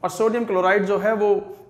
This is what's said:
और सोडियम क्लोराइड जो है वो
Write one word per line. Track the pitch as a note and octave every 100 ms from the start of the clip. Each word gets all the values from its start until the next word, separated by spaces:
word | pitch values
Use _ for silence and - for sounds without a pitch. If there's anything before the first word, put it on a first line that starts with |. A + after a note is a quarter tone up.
| F3+
और |
सोडियम | - A3+ A#3+
क्लोराइड | A3+ F#3 F#3 G3+
जो | G3 G3+
है | G3+
वो | A3 G#3 G3 - -